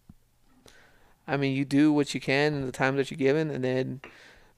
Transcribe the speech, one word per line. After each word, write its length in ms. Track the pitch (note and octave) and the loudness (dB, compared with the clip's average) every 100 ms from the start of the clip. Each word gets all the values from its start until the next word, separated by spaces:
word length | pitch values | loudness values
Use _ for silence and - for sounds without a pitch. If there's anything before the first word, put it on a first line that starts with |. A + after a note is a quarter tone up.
| - - _ _ _ _ - - - _ _ _ - | -20 -20 _ _ _ _ -20 -20 -20 _ _ _ -4
I 100 | C#3+ | -2
mean, 200 | C#3 C3+ | 0 0
you 80 | |
do 280 | C3+ C#3 D3+ | 2 4 4
what 220 | D3 C#3 | 4 0
you 60 | C3 | -4
can 340 | - C3+ D3+ | 0 2 2
in 120 | D3 C3 | 0 -6
the 60 | |
time 240 | - C3+ C#3 | -2 0 0
that 140 | C3 | -4
you're 80 | D3+ | 0
given 320 | C3+ D3+ D#3 | 2 2 0
and 140 | C#3 | -2
then 360 | B2+ C3 C3 C3 - - - - - | -2 -2 -4 -8 -14 -20 -20 -20 -20